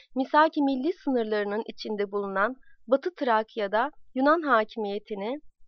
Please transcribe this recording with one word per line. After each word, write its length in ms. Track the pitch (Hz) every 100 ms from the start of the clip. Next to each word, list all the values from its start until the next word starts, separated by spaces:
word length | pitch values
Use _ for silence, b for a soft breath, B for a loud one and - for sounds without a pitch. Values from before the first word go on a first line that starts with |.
| b
Misaki 480 | 254 262 302 320 311
Milli 300 | 277 262 285
sınırlarının 680 | - - 254 220 208 202 208 226
içinde 460 | - 233 208 202
bulunan 440 | 202 202 190 214 262 b b -
Batı 280 | 269 359
Trakya'da 760 | - 262 220 220 226 196 214 269 - -
Yunan 280 | 254 277 339
hakimiyetini, 1000 | 294 233 214 - 202 202 - 202 208 294 - -